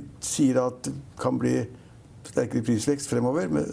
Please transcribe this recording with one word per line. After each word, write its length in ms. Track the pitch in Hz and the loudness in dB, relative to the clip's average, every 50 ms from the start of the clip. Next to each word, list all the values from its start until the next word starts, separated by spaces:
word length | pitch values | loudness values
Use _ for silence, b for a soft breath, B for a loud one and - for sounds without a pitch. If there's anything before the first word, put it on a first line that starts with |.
| - - - - | -2 -10 -14 -8
sier 400 | - - - - 143 131 123 127 | -6 -4 2 4 4 6 6 4
at 220 | 127 123 123 - - | 2 2 -2 -4 -8
det 100 | 139 135 139 - - - | -8 -8 -8 -12 -14 -10
kan 220 | - - 127 127 120 | -2 -2 0 0 2
bli 260 | 123 123 127 127 117 - B B B B B B B - - - - - | 0 2 2 0 -2 -4 B B B B B B B -20 -20 -18 -16 -2
sterkere 320 | - - 123 - 127 123 | 0 0 0 2 0 0
prisvekst 480 | 110 120 117 104 - 147 143 139 - - | 2 2 2 2 2 0 0 0 0 -2
fremover, 400 | 127 120 120 123 135 170 190 165 | 0 2 2 2 2 0 0 0
men 160 | 78 73 - - | 0 0 -2 -2